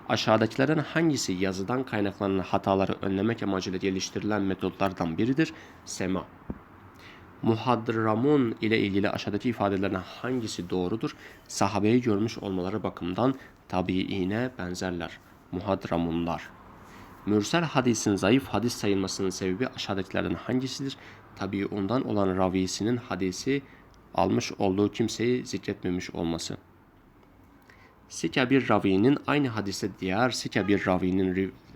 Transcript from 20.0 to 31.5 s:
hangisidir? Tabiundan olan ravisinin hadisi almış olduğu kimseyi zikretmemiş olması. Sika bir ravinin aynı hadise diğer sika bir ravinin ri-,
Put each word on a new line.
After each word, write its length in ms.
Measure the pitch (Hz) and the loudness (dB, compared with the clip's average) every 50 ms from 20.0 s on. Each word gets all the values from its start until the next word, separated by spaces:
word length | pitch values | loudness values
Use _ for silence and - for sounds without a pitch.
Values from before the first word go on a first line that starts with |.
| 92 - - 95 92 90 87 | -4 -4 -2 -2 -2 -2 -2
hangisidir? 600 | 87 - - 123 127 135 127 - - 139 135 - - - - - - - - - | -4 -2 -2 -2 -2 -2 -2 -6 -6 -8 -8 -8 -10 -14 -20 -20 -20 -20 -18 -10
Tabiundan 720 | - 101 95 104 98 98 - - 104 98 98 117 135 - - | -8 -6 -4 -2 -2 -2 -2 -2 -2 0 0 0 0 0 0
olan 280 | 107 101 98 95 90 | 0 2 2 2 2
ravisinin 600 | 95 92 90 90 95 92 90 - - 98 113 123 | 2 2 2 2 2 0 0 0 -2 0 0 0
hadisi 680 | 120 - - 92 90 95 92 90 - - 131 135 143 - - - - - - - - - - - | -2 -4 -6 -4 -2 -2 -2 -2 -2 -2 -2 -2 -2 -4 -8 -18 -20 -20 -20 -20 -20 -20 -4 0
almış 380 | 87 92 95 113 120 - - | 2 2 2 2 0 -2 -2
olduğu 400 | - - 107 98 95 101 104 101 | -2 0 0 2 4 4 2 2
kimseyi 540 | - - 113 104 - - 110 120 123 123 123 | 2 0 -2 -2 -2 0 0 0 0 0 -2
zikretmemiş 640 | - - 92 - - 98 - - 92 90 90 - - | -6 -8 -6 -6 -6 -6 -4 -4 -4 -2 -4 -4 -6
olması. 460 | - 90 85 82 82 80 - - - - - - - _ _ _ _ _ - - - - - - _ - - - - - _ - - - - - _ _ - - | -6 -4 -4 -2 -4 -4 -6 -8 -10 -12 -14 -18 -20 _ _ _ _ _ -20 -20 -20 -20 -20 -20 _ -20 -20 -20 -20 -20 _ -20 -20 -20 -20 -20 _ _ -20 -16
Sika 420 | - - - - - 143 127 123 | -8 -4 -4 -2 2 2 2 4
bir 180 | 135 135 117 - | 4 4 4 4
ravinin 500 | 110 101 95 98 95 95 107 135 147 - - | 4 4 4 4 4 4 4 4 2 2 0
aynı 220 | - 135 147 139 123 | 0 0 0 0 0
hadise 420 | 110 107 98 98 95 - 113 98 - - | -2 -4 -4 -4 -4 -6 -6 -6 -6 -4
diğer 300 | 92 92 92 107 127 123 | -4 -2 0 2 2 0
sika 380 | 113 - - 131 - 110 95 98 | 0 -2 -6 -2 -2 0 2 2
bir 180 | 101 92 - | 2 2 4
ravinin 480 | 101 90 87 92 90 92 98 95 92 90 | 2 2 2 2 2 2 2 2 2 2
ri-, 160 | 95 98 92 | 0 -2 -2